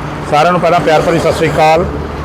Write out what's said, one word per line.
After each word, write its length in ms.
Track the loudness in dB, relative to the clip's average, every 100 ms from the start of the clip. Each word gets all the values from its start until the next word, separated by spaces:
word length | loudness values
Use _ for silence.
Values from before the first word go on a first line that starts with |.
| -10 -10 -2
ਸਾਰਿਆਂ 200 | 0 2
ਨੂੰ 100 | 2
ਪਹਿਲਾਂ 180 | 2 0
ਪਿਆਰ 220 | 2 2
ਭਰੀ 180 | 2 0
ਸਤਿ 120 | 0
ਸ੍ਰੀ 180 | 0 -2
ਅਕਾਲ। 360 | 2 2 2 0 -6 -8 -8